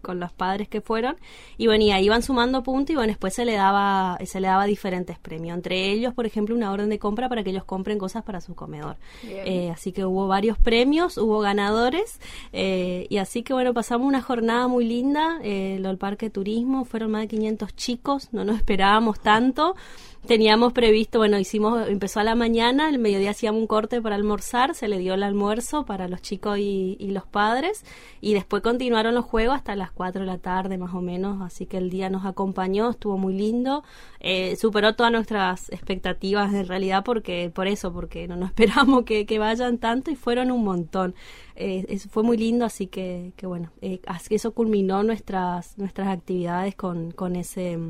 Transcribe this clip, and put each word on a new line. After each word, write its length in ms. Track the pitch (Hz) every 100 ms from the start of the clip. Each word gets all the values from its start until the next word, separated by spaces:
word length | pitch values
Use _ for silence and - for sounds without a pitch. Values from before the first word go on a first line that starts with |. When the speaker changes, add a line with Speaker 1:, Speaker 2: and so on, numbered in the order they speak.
Speaker 1:
con 200 | - 180
los 100 | 175
padres 380 | - 185 196 208
que 100 | 214
fueron. 380 | - 220 247 330 - - - -
Y 100 | 226
bueno, 160 | 214
y 80 | 214
ahí 140 | 196 202
iban 160 | 226
sumando 400 | 233 254 240 262
puntos 280 | 247 262 285
y 40 | 311
bueno, 140 | 220
después 240 | 202 190
se 100 | 220
le 120 | 240 214
daba, 640 | 190 202 202 196 185 180
se 160 | 185 190
le 80 | 190
daba 180 | 190 202
diferentes 520 | 202 196 180 180 170
premios. 340 | - 165 165 175
Entre 340 | 175 185 190
ellos, 220 | 208 247
por 120 | 247 226
ejemplo, 300 | 214 208 233
una 160 | 208
orden 160 | 196 208
de 100 | 208
compra 300 | 208 208 247
para 160 | 240
que 60 | 190
ellos 160 | 190 -
compren 320 | 190 190 208
cosas 240 | 190 226
para 160 | 220 185
su 160 | - 170
comedor. 400 | 156 151 151 - - -
Speaker 2:
Bien. 200 | 233 190 190
Speaker 1:
Eh, 260 | 180 175
así 200 | 165 196
que 140 | 185 190
hubo 240 | 185 196
varios 280 | 190 220 214
premios, 600 | - 226 254 302 349 -
hubo 240 | 226 214
ganadores, 800 | 202 202 202 220 247 320 453 - - - -
eh, 520 | 185 190 185 180 180 -
y 80 | 202
así 260 | 190 240
que 80 | 233
bueno, 220 | 262 254
pasamos 340 | 240 220 240 269
una 140 | 269
jornada 240 | - 240 226 233 254
muy 180 | 247 233
linda, 540 | 240 269 285 320 330
eh, 360 | 214 196 190 190
lo 60 | 190
del 100 | 190
Parque 320 | 196 208 220
Turismo, 560 | 202 196 226 240 269 247
fueron 240 | 226 220
más 120 | 214
de 60 | 220
quinientos 460 | 220 214 220 208 -
chicos, 540 | - 247 - 277 -
no 140 | 214 196
nos 120 | 220
esperábamos 600 | - 196 196 214 226 208
tanto. 560 | 214 214 254 262 320 381 - - - - -
Teníamos 460 | 226 220 214 240
previsto, 460 | 247 233 220 220 240
bueno, 180 | 214 202
hicimos, 500 | 185 214 214 233 208
empezó 320 | 202 196 208
a 40 |
la 100 | 214
mañana, 540 | 226 233 226 233 269 311
al 100 | 269
mediodía 320 | 220 196 196
hacíamos 320 | 208 220 220
un 60 | 220
corte 340 | 214 220 240
para 140 | 220 202
almorzar, 580 | 208 202 - 240 269
se 140 | 330 220
le 100 | 196
dio 160 | 185
el 80 | 190
almuerzo 640 | 202 202 202 220 - 302 269
para 220 | 190 185
los 120 | 180
chicos 380 | - 196 214 202
y, 400 | 202 196 185 196
y 120 | 202
los 160 | 190 -
padres, 560 | 202 214 247 330 427 - - - -
y 120 | -
después 300 | 202 - 202
continuaron 500 | 226 240 254 226 220
los 100 | 240 240
juegos 300 | 226 233 277
hasta 200 | 254 190
las 160 | 185
cuatro 300 | - 185 190
de 40 | 190
la 140 | 180
tarde, 400 | 190 185 190 190
más 160 | 180 180
o 60 |
menos, 420 | 180 180 196 196
así 240 | 180 - 185
que 100 | 190
el 140 | 185
día 180 | 185 190
nos 160 | 190 190
acompañó, 640 | 185 196 190 185 196 233
estuvo 300 | 240 208 190
muy 160 | 190 190
lindo, 480 | 214 240 254 285 - - - -
eh, 360 | - 185 185 -
superó 400 | 226 208 214 214
todas 160 | 233
nuestras 580 | 226 208 214 185 180 -
expectativas 840 | 185 - 185 185 185 190 202 196 202
en 120 | 180
realidad, 360 | 185 190 190 196
porque, 460 | 226 196 175 175
por 140 | 165 190
eso, 260 | 208 185
porque 340 | 175 175 165 175
no 80 | 175
nos 140 | 185
<laughs> 0 |
esperamos 540 | - 214 254 262 262
que, 240 | 240 214 208
que 100 | 214
vayan 400 | 214 226 247 240
tanto, 320 | 226 240 294
y 60 | 285
fueron 340 | - 240 254
un 140 | 247
montón. 500 | 208 180 160 190 185 185 - - - -
Eh, 300 | 196 185 185
es-, 200 | 196 -
fue 140 | 220
muy 120 | 226 233
lindo, 280 | 226 240 233
así 220 | - 185
que, 440 | - 185 180 180 -
que 80 | 190
bueno, 260 | 175 165 -
eh, 180 | 190 185 -
así 220 | 175 -
que 60 | 214
eso 180 | 226 214
culminó 480 | 226 208 190 196
nuestras, 760 | 214 220 - 190 180 175 - -
nuestras 300 | 196 - 196
actividades 640 | 185 - 180 170 175 196 -
con, 360 | 185 170 165
con 240 | - 185 175
ese, 420 | 175 - 180 170 165